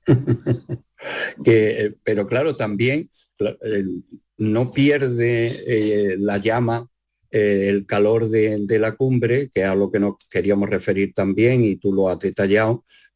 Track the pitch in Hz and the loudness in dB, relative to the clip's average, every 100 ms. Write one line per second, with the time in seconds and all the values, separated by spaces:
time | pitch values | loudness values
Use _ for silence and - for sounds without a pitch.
0 | - 123 135 120 - 120 - - _ _ | 2 2 2 -2 -2 -4 -6 -12 _ _
1 | - - - - - 110 107 110 107 - | -12 -8 -8 -2 2 4 4 0 -4 -4
2 | - 104 98 120 156 139 110 104 123 147 | -4 -2 -2 -2 -2 -2 -4 -2 0 -2
3 | - _ _ - 104 - 110 104 95 90 | -6 _ _ -6 -6 -6 -6 -4 -4 -8
4 | - - _ - 110 110 127 - 143 147 | -14 -20 _ -4 -2 0 0 2 2 2
5 | 131 120 120 117 117 - - 110 107 104 | 0 0 0 0 -2 -6 -4 -2 0 0
6 | 101 92 101 101 107 117 120 117 120 _ | 0 -2 -2 -2 -2 0 0 -2 -8 _
7 | _ _ _ 110 104 98 98 101 98 104 | _ _ _ 0 2 2 2 0 0 0
8 | 104 113 113 110 110 107 98 110 110 104 | 2 2 2 2 2 0 0 0 0 0
9 | 131 123 117 123 139 101 95 95 98 104 | 0 2 0 0 -2 -2 0 2 0 0
10 | 101 98 _ 107 101 101 98 98 - 95 | 0 -4 _ -2 0 0 0 -2 -2 -2
11 | 98 - 98 95 117 127 110 90 101 98 | -2 -2 -2 2 2 4 2 0 -2 0
12 | 95 87 98 - 98 104 110 123 - - | 0 0 -4 -2 2 2 2 -2 -6 -20
13 | _ | _